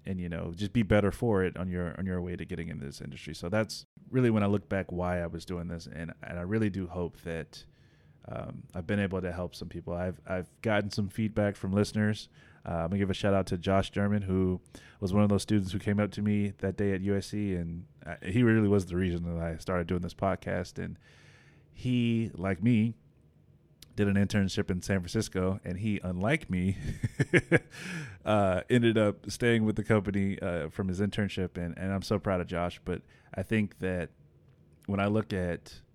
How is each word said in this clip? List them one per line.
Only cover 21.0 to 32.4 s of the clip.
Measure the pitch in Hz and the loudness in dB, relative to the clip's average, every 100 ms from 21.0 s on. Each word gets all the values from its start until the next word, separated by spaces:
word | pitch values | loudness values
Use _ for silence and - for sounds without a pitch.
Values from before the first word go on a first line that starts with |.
| - - - - - - _ | -18 -20 -20 -20 -20 -20 _
he, | - 127 123 117 117 113 | -8 -2 0 2 0 -2
like | - 95 87 | -2 -2 2
me, | 113 113 113 113 _ _ _ _ _ _ _ _ - - | 4 4 4 -2 _ _ _ _ _ _ _ _ -10 0
did | 101 | 2
an | |
internship | 98 101 107 95 - 98 | 4 4 2 2 0 -2
in | 90 | -2
San | - 98 | 0 0
Francisco, | 87 110 104 95 92 98 | 0 -2 -2 -2 -2 -2
and | - 90 | -6 -4
he, | 110 98 | -2 -2
unlike | 90 90 104 156 - | -2 -2 0 0 0
me, | 92 92 92 - - - - 135 | 0 0 0 -4 -4 -6 -2 2
<laughs> | 175 - 175 - - 190 175 135 95 | 2 4 2 2 -8 -10 -10 -10 -8
uh, | - 104 98 90 - | 0 4 4 2 4
ended | 123 117 110 | 4 6 6
up | 104 - 104 | 4 0 -8
staying | - 120 117 | -2 2 4
with | 107 | 4
the | 104 | 0
company, | 104 110 98 98 98 95 | 4 2 4 0 0 -2
uh, | 90 87 78 | -2 -2 -4
from | - 95 | -2 -2
his | 90 | 0
internship, | 101 107 98 - 92 - | 0 0 -2 -2 -4 -4
and, | 87 - | -6 -6
and | 95 | -4
I'm | 95 | -4
so | - 104 | 0 0
proud | 104 92 | 0 0